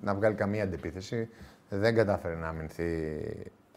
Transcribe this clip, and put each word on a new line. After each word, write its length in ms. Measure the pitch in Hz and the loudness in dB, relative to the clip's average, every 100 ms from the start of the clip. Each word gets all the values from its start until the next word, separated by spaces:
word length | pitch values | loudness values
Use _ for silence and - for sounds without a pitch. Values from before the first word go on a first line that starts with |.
να 120 | 101 | -2
βγάλει 200 | 98 110 | 2 2
καμία 280 | 107 101 107 | 4 0 0
αντεπίθεση. 680 | 98 82 85 90 98 117 113 - - - - | -2 -2 -6 -8 -4 -4 -4 -8 -20 -20 -6
Δεν 260 | 101 110 | 2 4
κατάφερε 400 | 113 101 92 87 | 6 4 2 0
να 140 | 82 80 | -4 -4
αμυνθεί 440 | 80 78 - 85 82 78 76 76 - - - _ | -4 -6 -2 -2 0 -2 -4 -6 -8 -12 -18 _